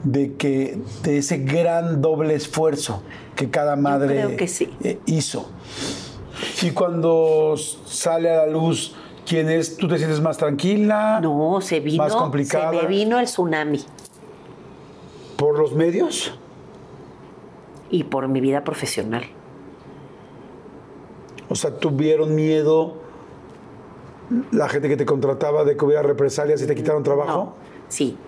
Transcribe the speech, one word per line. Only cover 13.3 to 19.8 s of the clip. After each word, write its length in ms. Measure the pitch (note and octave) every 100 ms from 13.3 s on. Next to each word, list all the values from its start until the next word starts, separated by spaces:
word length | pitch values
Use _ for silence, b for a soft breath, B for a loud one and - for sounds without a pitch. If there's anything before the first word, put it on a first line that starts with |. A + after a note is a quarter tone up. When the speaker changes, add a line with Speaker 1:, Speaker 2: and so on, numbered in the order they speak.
| - F3 D#3 D3+ D3 - - - - - - - - - - - - - - - -
Speaker 1:
¿Por 220 | C#3+ D3
los 140 | D3
medios? 580 | C#3+ E3+ F3+ E4+ - - - - - - - - - - - - - - - - - -
Speaker 2:
Y 140 | F3+
por 220 | - C3+ C3
mi 120 | C3+
vida 240 | C3+ C#3
profesional. 600 | C#3+ D3+ C#3+ - G#2+ A#2 - - - - - -